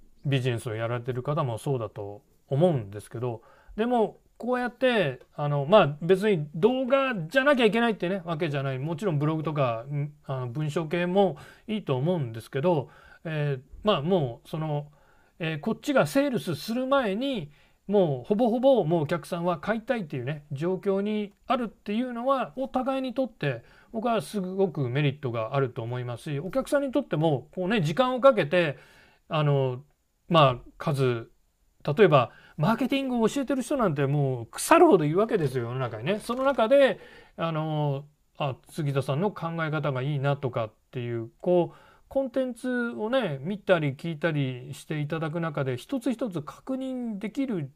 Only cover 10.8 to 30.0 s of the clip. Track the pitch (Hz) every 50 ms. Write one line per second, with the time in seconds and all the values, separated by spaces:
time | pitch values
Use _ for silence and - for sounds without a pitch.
10.8 | 165 151 175 175 175 180 180 202 202 180 147 - - - - - - - 214 208
11.8 | - - 135 127 139 175 185 165 135 117 113 113 - - - 135 139 185 175 147
12.8 | 117 - - - - - - - - 170 156 151 147 143 139 127 - - - -
13.8 | - 208 202 151 139 175 196 175 143 120 117 - _ - - 156 156 156 147 147
14.8 | 147 147 - _ _ _ _ _ _ _ _ - 160 160 160 151 - 220 226 -
15.8 | - 294 277 240 - 147 - 277 285 285 247 196 - 185 156 147 - - 226 254
16.8 | 262 262 277 277 254 202 190 220 269 277 262 202 147 - - _ _ _ _ _
17.8 | - - 202 208 185 156 139 123 - - 208 202 254 226 220 254 240 277 269 226
18.8 | 175 151 175 170 147 143 175 175 - - 185 170 170 180 170 - - 190 226 226
19.8 | 226 - 247 233 185 143 156 131 120 131 156 151 - - 143 131 160 180 190 180
20.8 | 185 202 190 196 202 208 214 214 208 202 _ _ _ - 240 254 240 196 - _
21.8 | - 208 208 226 254 254 240 233 240 269 277 254 220 - - 254 269 254 - 262
22.8 | 247 269 269 269 262 262 226 - 262 - - - - 143 123 113 - - - -
23.8 | - - - - 202 123 226 208 147 - - 208 180 185 185 196 196 185 151 156
24.8 | 135 120 120 143 151 139 - - - 123 117 117 110 113 139 139 139 123 - 123
25.8 | 113 113 123 123 123 123 120 113 - 160 143 139 165 185 - 269 262 - 302 277
26.8 | 285 269 233 294 262 - - 151 156 165 143 123 - - - 185 180 175 240 226
27.8 | 156 147 - - 254 254 254 247 240 269 247 208 160 143 180 180 170 156 - -
28.8 | - - - - - _ _ _ _ - 170 156 151 147 143 139 131 131 123 123
29.8 | - _ _ _